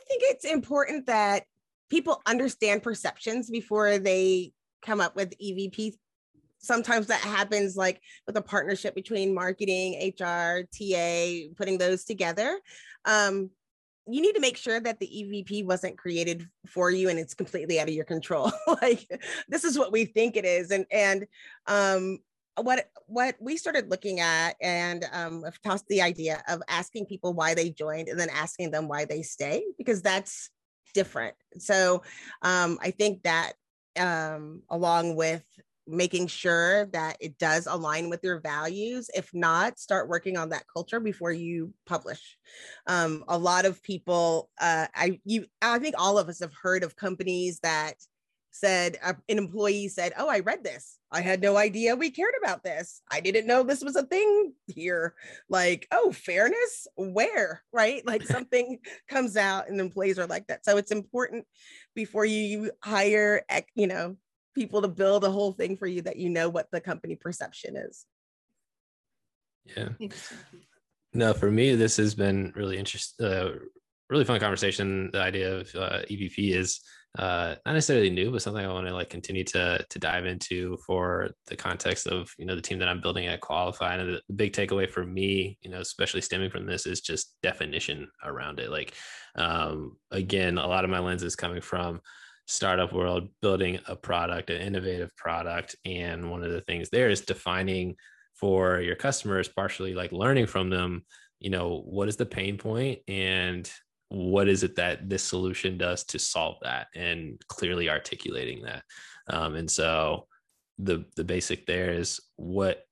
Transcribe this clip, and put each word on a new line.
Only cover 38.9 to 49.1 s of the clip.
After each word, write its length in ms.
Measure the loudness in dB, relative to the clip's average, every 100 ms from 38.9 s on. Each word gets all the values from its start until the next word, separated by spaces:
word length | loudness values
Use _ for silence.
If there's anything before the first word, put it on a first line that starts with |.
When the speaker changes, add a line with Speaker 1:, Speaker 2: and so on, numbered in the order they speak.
| -6 -6
Speaker 1:
If 160 | -6 -6
not, 460 | 0 4 4 2 -2
start 280 | -2 -2 0
working 300 | -2 -2 -4
on 120 | -4
that 160 | -6 -6
culture 280 | -10 -6 -4
before 320 | -4 -2 -2
you 420 | -2 -4 -6 -6 -10 -6
publish. 520 | -4 -4 -12 -16 -20 _ -20 -20 -10 -2
Um, 360 | 2 2 -2 -2
a 100 | 2
lot 280 | 4 6 4
of 160 | 2
people, 680 | -6 -6 0 4 4 2 -2 0
uh, 260 | 2 2 0 0
I, 240 | 0 0 -2
you, 200 | -2 -4 _
I 180 | 2 2
think 160 | 0 2
all 200 | 4 4
of 120 | 2
us 100 | -4
have 140 | -10 -4
heard 220 | 0 0
of 120 | 0 -4
companies 640 | -6 -4 -2 -2 -2 -2
that 320 | 0 0 -2 -8 -18 _ _ _ _
said, 460 | 0 2 4 2 -2
uh, 100 | -4